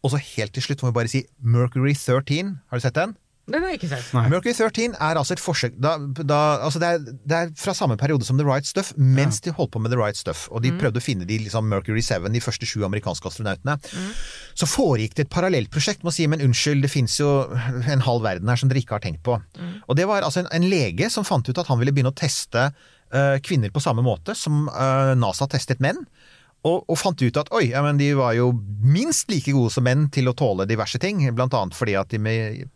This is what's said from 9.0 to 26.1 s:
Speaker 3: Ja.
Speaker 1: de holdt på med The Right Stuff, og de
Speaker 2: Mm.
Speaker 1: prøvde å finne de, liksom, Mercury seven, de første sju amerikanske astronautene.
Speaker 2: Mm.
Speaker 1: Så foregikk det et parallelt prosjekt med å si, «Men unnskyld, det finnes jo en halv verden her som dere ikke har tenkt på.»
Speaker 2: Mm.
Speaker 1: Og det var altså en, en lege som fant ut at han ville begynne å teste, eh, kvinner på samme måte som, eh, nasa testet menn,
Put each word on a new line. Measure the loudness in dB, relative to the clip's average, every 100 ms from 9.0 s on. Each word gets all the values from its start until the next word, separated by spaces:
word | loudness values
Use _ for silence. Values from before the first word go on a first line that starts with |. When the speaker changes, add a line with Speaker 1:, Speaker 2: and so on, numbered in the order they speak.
| 4 6 2 0
Speaker 3:
Ja. | -4
Speaker 1:
de | -4
holdt | -4
på | -2
med | -2
The | 0
Right | 0 -2
Stuff, | -6 -8 -6
og | -2
de | 0
Speaker 2:
Mm. | 0
Speaker 1:
prøvde | 0 -2
å |
finne | -2 -4 -2
de, | -4
liksom, | -2 -2 0
Mercury | -2 0 -2
seven, | 0 -2 0
de | -2
første | -2 -6 -6
sju | -4 -2
amerikanske | -2 -4 -6 -8
astronautene. | -6 -6 -4 -4 -6
Speaker 2:
Mm. | -6 -8 -6 -6 -8 -10 -14 -4
Speaker 1:
Så | -2
foregikk | 2 2 2 0 -2
det | -2
et |
parallelt | 0 2 0 0
prosjekt | -2 -2 -2
med | -4
å | 0
si, | 0
«Men | 2
unnskyld, | 2 2 2 2
det | 2
finnes | 0 0 2
jo | 2 2 2 -2 -2 -2 0
en | 2
halv | 2 2
verden | 0 0 0
her | 2
som | 2
dere | 2
ikke | -2
har | -4
tenkt | -4 -4
på.» | -2 -2 -4 -12
Speaker 2:
Mm. | -12 -12 -2
Speaker 1:
Og | 2
det | 2
var | 2
altså | 2 -2
en, | -2
en | 2 2
lege | 2 0 0 -2
som | 0 0
fant | 0 0
ut | -4
at | 0
han | 2
ville | 2
begynne | 2 2
å | 0
teste, | -2 -2 -2 0 0 -2 -20 _ _
eh, | 0 2 2
kvinner | 0 0 0
på | -2
samme | 0 2
måte | 2 0 -4 -6
som, | -2 0 -2
eh, | 0 2 2 4 4
nasa | 2 0 -2
testet | -2 -2 0
menn, | 0 -2 -8